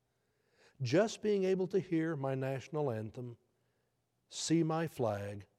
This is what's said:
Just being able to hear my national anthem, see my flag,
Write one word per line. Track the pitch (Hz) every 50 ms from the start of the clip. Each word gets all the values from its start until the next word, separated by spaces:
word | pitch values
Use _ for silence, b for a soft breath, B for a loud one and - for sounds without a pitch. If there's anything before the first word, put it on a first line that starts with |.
| _ _ b b b b b b b b b b b b b b
Just | 131 113 139 185 226 208 - -
being | - 214 208 196 185
able | 185 190 180 185
to | 180 - 185
hear | - - 170 160 160 165 165
my | 139 135 135 135
national | 135 135 131 135 127 - - 156 151 147 131
anthem, | 110 110 110 107 - 131 123 120 117 - _ _ _ _ _ _ _ _ _ _ _ _ _ _ _ _ _ -
see | - - - - 160 165 160
my | 160 160 165 165
flag, | 151 - - 120 107 104 101 101 101 104 104 - _ _